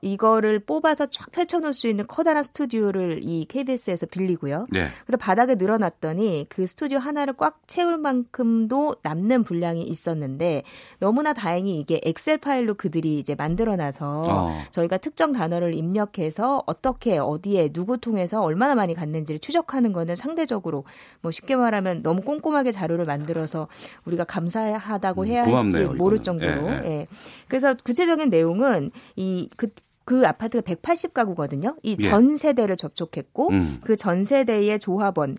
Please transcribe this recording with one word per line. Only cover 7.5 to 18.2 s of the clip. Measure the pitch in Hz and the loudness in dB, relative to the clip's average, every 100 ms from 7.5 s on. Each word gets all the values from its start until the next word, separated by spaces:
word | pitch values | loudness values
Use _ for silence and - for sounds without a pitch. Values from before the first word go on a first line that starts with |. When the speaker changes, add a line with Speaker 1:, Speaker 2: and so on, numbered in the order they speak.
| - - | -2 -6
Speaker 1:
채울 | 349 349 330 | 0 0 0
만큼도 | 302 254 240 - 233 226 220 269 302 - | 0 0 -2 -2 2 2 2 0 0 -2
남는 | 151 160 208 254 | -4 -2 2 2
분량이 | - 170 170 170 | 2 0 -2 -2
있었는데, | - 160 170 160 135 139 170 147 - - - - | -4 -6 -4 -4 -4 -2 0 0 -4 -16 -20 -2
너무나 | 196 240 302 | 2 2 2
다행히 | 240 190 175 196 165 | 0 -2 0 0 -2
이게 | 147 165 | 0 0
엑셀 | 160 165 - 311 | 0 -2 0 0
파일로 | 285 262 226 | 0 0 0
그들이 | 202 180 165 160 151 | -2 -2 -2 0 -2
이제 | 139 | -2
만들어놔서 | 143 151 180 226 185 143 139 143 151 165 | -4 -2 0 0 0 -2 -6 -6 -4 0
Speaker 2:
어. | 196 170 156 73 | 0 0 -4 -6
Speaker 1:
저희가 | 185 170 185 | -2 0 -2
특정 | 302 - 311 | -4 -2 0
단어를 | 254 165 175 175 | 0 0 0 0
입력해서 | 160 165 208 208 - 156 156 240 277 - | -2 -2 -2 -2 -2 -4 -2 0 0 -2
어떻게, | - 262 254 240 165 | -2 -4 -2 0 0
어디에, | 131 156 202 196 151 | 0 -2 0 2 2
누구 | 160 190 247 | 0 -2 -2
통해서 | 233 208 | -2 -2